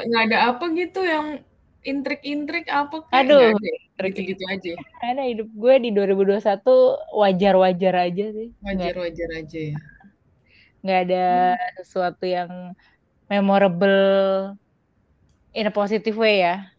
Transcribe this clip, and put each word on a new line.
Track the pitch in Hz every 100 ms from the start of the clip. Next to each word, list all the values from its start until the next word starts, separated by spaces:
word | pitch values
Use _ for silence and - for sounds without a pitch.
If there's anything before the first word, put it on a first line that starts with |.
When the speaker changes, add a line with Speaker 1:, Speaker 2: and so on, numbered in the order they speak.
| 233
Speaker 1:
nggak | 233 220
ada | 208 247
apa | 247 349
gitu | 320 349 381
yang | 359 311 302 285 _ _ _ _
intrik-intrik | 277 277 269 285 285 294 294 339 320
apa | 285 285 320
kayak | - 254
Speaker 2:
Aduh, | 262 285
Speaker 1:
nggak | 226
ada | 208 196
ya? | 156
Speaker 2:
intrik. | _ - 190
Speaker 1:
Gitu-gitu | 190 185 190 185
aja. | 196 180 170 - -
Speaker 2:
Karena | 240 262 262
hidup | 220 220
gue | 214 240 262
di | 240
dua | 202 196
ribu | 196
dua | 196 196
satu | 208 196 254 254 254 - -
wajar-wajar | 208 202 180 202 190 185 175 185 180
aja | 180 180 214
sih. | 214 233
Nggak | - 202 190 175
Speaker 1:
Wajar-wajar | 175 170 165 165 160
aja | 156 160 156
ya. | 151 - _ _ _ _ _ _ _ _ _
Speaker 2:
nggak | 190 185
ada | 180 185 180 180 180
Speaker 1:
Hmm. | 180 180 185
Speaker 2:
sesuatu | 180 190 180 -
yang | 185 180 175 180 180 - _ _ _ _ -
memorable | 202 196 196 196 170 196 196 196 196 190 190 196 202 _ _ _ _ _ _ _ _ _
in | 220 208
a |
positive | 208 202 214 220 214
way | 220 202 175
ya. | 190 196